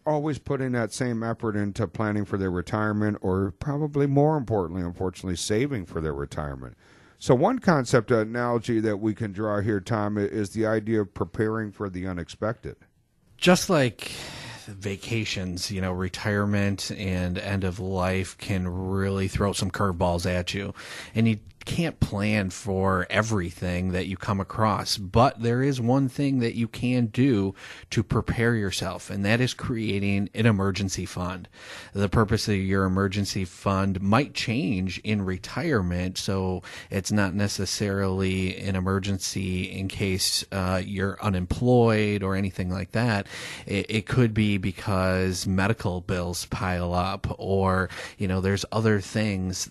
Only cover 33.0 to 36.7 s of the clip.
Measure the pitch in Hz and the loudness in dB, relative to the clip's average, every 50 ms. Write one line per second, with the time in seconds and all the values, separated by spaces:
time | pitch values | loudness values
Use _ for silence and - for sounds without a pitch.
33 | 98 98 98 104 101 - - 98 92 - - - - 101 98 95 98 98 92 92 | 2 2 2 0 -2 -2 -2 -4 -4 -6 -6 -4 0 0 2 2 2 0 0 0
34 | 98 98 107 127 147 - - - - 120 113 127 190 165 104 92 95 92 90 - | 2 4 4 4 2 0 -4 -6 -4 -2 -2 0 0 0 0 0 -2 -2 -4 -4
35 | - 107 107 104 95 92 92 90 - - - 131 156 170 139 107 90 87 87 87 | -2 -2 0 0 0 -2 -4 -6 -6 -8 -6 -4 0 2 2 2 2 2 0 0
36 | 90 92 92 - - - 98 95 92 92 90 87 - - | 0 -2 -4 -4 -4 -2 0 0 0 0 -2 -4 -6 -10